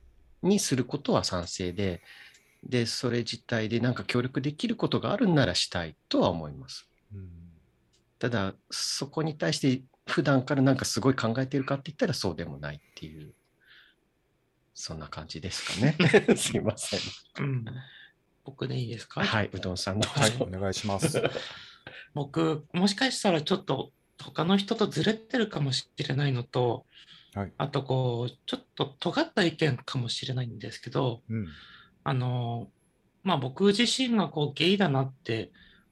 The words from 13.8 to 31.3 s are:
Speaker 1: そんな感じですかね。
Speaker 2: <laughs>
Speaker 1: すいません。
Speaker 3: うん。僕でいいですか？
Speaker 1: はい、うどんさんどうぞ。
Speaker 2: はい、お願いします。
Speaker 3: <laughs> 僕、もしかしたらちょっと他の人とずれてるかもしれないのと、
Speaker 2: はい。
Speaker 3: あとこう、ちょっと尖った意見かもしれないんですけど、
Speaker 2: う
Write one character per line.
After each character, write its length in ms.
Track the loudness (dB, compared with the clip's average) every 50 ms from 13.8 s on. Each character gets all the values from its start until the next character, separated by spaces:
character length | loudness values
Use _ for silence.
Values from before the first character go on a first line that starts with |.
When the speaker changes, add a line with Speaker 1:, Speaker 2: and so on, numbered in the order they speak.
| -20 _ _ _ _ _ _ _ _ _ _ _ _ _ _ _ _ _ -16
Speaker 1:
そ 200 | -14 -12 -10 -10
ん 40 | -10
な 100 | -10 -10
感 180 | -10 -10 -10
じ 140 | -10 -10 -8
で 100 | -8 -6
す 300 | -6 -6 -6 -4 0 4
か 40 | 4
ね。 120 | 4 6 6 6 8 8
Speaker 2:
<laughs> 200 | 8 8 6 4
Speaker 1:
す 200 | 4 2 0 0
い 40 | 0
ま 160 | 0 0 -2
せ 200 | -2 -2 -4 -2
ん。 40 | -2 -2 -4 -10 -12 -16 _ -8 -4
Speaker 3:
う 20 |
ん。 220 | -4 -2 -2 -4 -4 -6 -10 -12 -12 -16 -18 -20 -20 -20 _ _ _ _ _ _ -20
僕 240 | -14 -10 -8 -6 -4
で 100 | -4 -4
い 60 | -6
い 40 | -6
で 100 | -8 -12
す 100 | -12 -8
か？ 140 | -4 -2 0
Speaker 1:
は 180 | 2 2 2
い、 80 | 0 0
う 80 | -4 -6
ど 120 | -6 -4
ん 40 | -4
さ 160 | -4 -4 -2
ん 80 | 0 0
ど 80 | 0 0
う 60 | 2
ぞ。 60 | 4
Speaker 2:
は 80 | 4 4
い、 80 | 4 2
お 60 | -2
願 240 | -4 -4 -2 -2 -2
い 40 | -2
し 120 | -2 -2
ま 120 | -2 0 0
す。 220 | 0 0 0 0 0 0 -2 -4 -8 -10 -14 -16 -18 -20
Speaker 3:
<laughs> 460 | -20 -20 -20 -18 -18 -18 -16 -10 -8
僕、 520 | -6 -6 -4 -2 0 0 0 0 -2 -4 -4
も 160 | 0 2 2 2
し 60 | 2
か 160 | 2 0 0
し 100 | 0 2
た 120 | 2 4
ら 100 | 4 4
ち 100 | 2 0
ょ 40 | -2
っ 80 | -2 0
と 280 | -2 -4 -4 -4 -8 _ _ _ _ _ -20
他 220 | -18 -8 -4 0 2
の 120 | 4 4
人 180 | 4 4 2 2
と 100 | 2 2
ず 180 | 0 2 2 2
れ 100 | 2 0
て 220 | 0 -2 -4 -2 0
る 100 | 0 0
か 120 | 0 -2
も 120 | 0 0
し 160 | 0 -2 -4 _ _ -6
れ 160 | -4 -2 0
な 120 | 0 0
い 60 | 0
の 100 | 0 -2
と、 440 | -4 -2 0 0 2 2 0 -2 -6 _ -20 -20 -20 -20 -20 -20 -18 _ -6
Speaker 2:
は 120 | -6 -6
い。 60 | -6 -4 -4
Speaker 3:
あ 100 | -4 -2
と 140 | -2 -2
こ 460 | -2 0 0 0 0 0 0 -2 -4 -6
う、 80 | -8 -10 _
ち 80 | -8 -8
ょ 20 |
っ 80 | -8 -8 _ -6
と 220 | -4 -4 -4 -4 -4
尖 240 | -4 -2 0 0
っ 100 | 0 0
た 120 | 2 2 2
意 80 | 2 2
見 200 | 2 2 2 2
か 220 | 0 -4 -6 -4 -4
も 100 | -4 -4
し 160 | -4 -6 -6
れ 80 | -4 -4
な 80 | -4
い 60 | -4 -6
ん 100 | -6 -10
で 140 | -10 -10
す 80 | -10 -10
け 80 | -10 -4
ど、 320 | -2 0 0 0 -2 -4 _
Speaker 2:
う 80 | -6